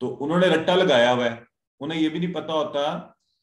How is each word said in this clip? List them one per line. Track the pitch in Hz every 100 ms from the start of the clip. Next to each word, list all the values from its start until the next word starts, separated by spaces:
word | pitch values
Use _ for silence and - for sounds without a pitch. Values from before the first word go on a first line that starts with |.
तो | 123
उन्होंने | - 143 170 180
रट्टा | 160 160
लगाया | 185 170 127 120
हुआ | 123
है, | 120 117 - _ _ _
उन्हें | 143 165
ये | 156
भी | 160
नहीं | 175
पता | 156 156
होता | 160 143 143 147 175 - _ _ _